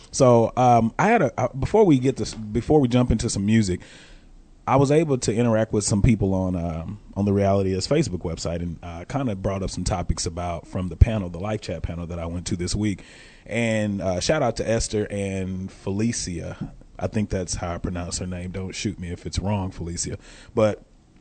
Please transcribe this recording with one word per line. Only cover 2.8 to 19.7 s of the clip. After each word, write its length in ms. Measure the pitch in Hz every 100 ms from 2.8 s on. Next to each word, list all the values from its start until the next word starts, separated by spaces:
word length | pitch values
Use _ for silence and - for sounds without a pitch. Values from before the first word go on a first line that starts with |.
| 127
jump 240 | 123 123
into 180 | 113 117
some 160 | 104 98
music, 360 | 113 101 90 - - - - - - - - -
I 120 | 131
was 120 | 139
able 280 | 151 165 131
to 140 | -
interact 380 | 107 120 110 110
with 100 | 110
some 180 | 101 104
people 320 | 98 107 98
on, 220 | 95 92 90
um, 440 | 85 80 82 101 - -
on 100 | 101
the 80 |
Reality 400 | 101 98 101 95
Is 140 | 92 -
Facebook 320 | 147 123 90
website 360 | 87 82 - 85
and, 160 | 87 78
uh, 240 | 82 85 90
kinda 280 | 139 135 98
brought 260 | 98 98
up 80 | 90
some 140 | -
topics 420 | 90 92 87 80 -
about, 400 | 85 87 85 -
from 220 | - 90
the 80 | 80
panel, 340 | - 110 90
the 100 | 85
live 220 | 101 107
chat 220 | - 85
panel 220 | - 85 85
that 100 | 87
I 80 | 85
went 200 | 85 85
to 80 | 92
this 180 | 90 104
week. 280 | 104 95 - - - - -
And, 560 | 110 117 110 107 98
uh, 180 | 92 90
shout 220 | - 156
out 140 | 127 -
to 100 | -
Esther 360 | 113 - 107 104
and 600 | 101 98 95 92 92 95
Felicia. 1040 | - - 98 113 120 - 85 87 - 143 - - -
I 80 | 98
think 240 | - 101
that's 240 | 95 92 -
how 180 | 90
I 60 | 85
pronounce 400 | - 87 85 -
her 80 | 90
name. 240 | 90 90
Don't 240 | 92 95 -
shoot 240 | 107 -
me 100 | 87
if 160 | 87 87
it's 140 | -
wrong, 320 | 87 104 92